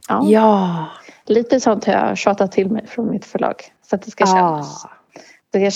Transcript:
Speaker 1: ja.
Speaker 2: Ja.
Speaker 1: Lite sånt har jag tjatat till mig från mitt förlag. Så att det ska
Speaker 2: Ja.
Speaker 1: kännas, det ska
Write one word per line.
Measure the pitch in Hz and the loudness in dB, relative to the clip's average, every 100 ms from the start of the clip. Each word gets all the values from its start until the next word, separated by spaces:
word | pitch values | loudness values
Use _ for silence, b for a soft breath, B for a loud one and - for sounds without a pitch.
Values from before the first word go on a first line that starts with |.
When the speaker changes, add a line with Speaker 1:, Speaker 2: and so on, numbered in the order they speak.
| - | -6
Speaker 1:
ja. | 196 196 | 0 4
Speaker 2:
Ja. | 214 220 202 185 170 156 B B B | 4 6 4 0 -4 -8 B B B
Speaker 1:
Lite | - 220 233 262 | -2 0 2 0
sånt | 247 202 | 2 0
har | - | 0
jag | 104 - 196 | 0 0 -2
tjatat | - 202 190 | -2 0 0
till | 196 190 | 0 -2
mig | 214 - | -4 -6
från | - 226 | -8 -4
mitt | 208 | -4
förlag. | - - - - - _ | -6 -4 -4 -6 -14 _
Så | _ 196 | _ -6
att | |
det | 214 | -6
ska | - | -2
Speaker 2:
Ja. | 190 | 2
Speaker 1:
kännas, | 185 180 151 147 147 - - _ B B B _ | 4 2 0 -8 -14 -20 -20 _ B B B _
det | 196 | -2
ska | 196 | 0